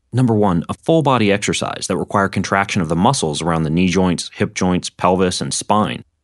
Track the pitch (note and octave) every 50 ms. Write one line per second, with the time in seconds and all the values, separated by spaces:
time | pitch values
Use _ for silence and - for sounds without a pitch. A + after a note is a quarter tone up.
0 | _ _ - B2 C3 A#2 A2+ G#2 G#2 G2 F2 E2 - - G2+ - - - E3 E3
1 | C#3+ C#3+ C3 A#2 G#2+ G2 G2 G#2 - - E2 - - - - - - - F#2+ D#2
2 | - - - G2+ G2 G2 - G2+ F#2 - G2+ G2 G2+ - - G#2+ E2+ D#2 E2 E2
3 | F#2+ C3 C#3+ - E2+ D#2 D2 D2 D#2+ F2 E2 E2 D#2+ D2+ D#2+ F2 F#2 F#2 E2 F#2+
4 | F2+ F2+ E2+ D#2+ - - - - G#2+ - - - F#2+ F#2 F2+ E2+ - - - -
5 | - F2+ F#2 F2+ F#2+ F2+ - - C#2+ C#2 - - - - G2+ G#2 G2+ C#2+ - -
6 | - _ _ _